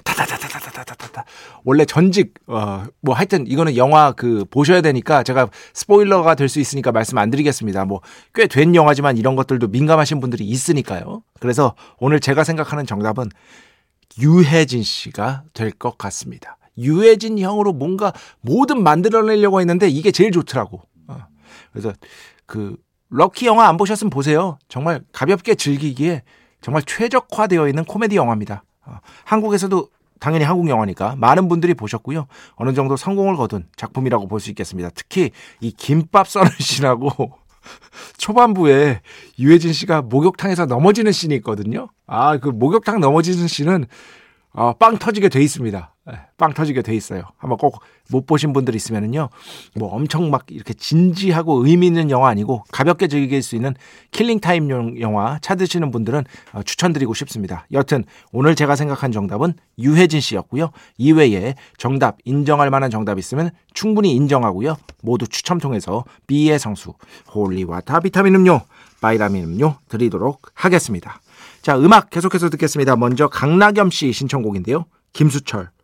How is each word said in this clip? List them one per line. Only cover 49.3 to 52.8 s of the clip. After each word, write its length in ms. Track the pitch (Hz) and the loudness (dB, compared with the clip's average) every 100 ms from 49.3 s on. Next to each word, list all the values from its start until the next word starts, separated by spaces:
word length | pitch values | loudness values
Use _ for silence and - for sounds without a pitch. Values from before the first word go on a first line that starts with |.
| - - - - - | -10 -20 -20 -14 -10
뭐, 120 | 104 | -8
엄청 360 | 104 156 156 165 | -6 -4 -2 -2
막 140 | 135 - | -4 -6
이렇게 260 | - - | -16 -14
진지하고 880 | 110 - 156 180 175 190 160 160 135 135 | -12 -2 2 2 2 0 0 0 2 4
의미 200 | 175 180 | 4 4
있는 240 | 165 156 | 2 0
영화 180 | 127 131 | 2 2
아니고 340 | 104 104 120 - | 2 -2 -6 -6
가볍게 380 | - | -2